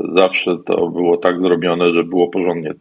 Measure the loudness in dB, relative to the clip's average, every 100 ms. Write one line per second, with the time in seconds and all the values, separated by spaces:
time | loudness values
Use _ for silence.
0 | -2 2 2 2 -4 -4 -2 -2 0 0
1 | 0 2 0 0 0 2 0 0 2 2
2 | 0 0 0 0 -2 -2 -6 -10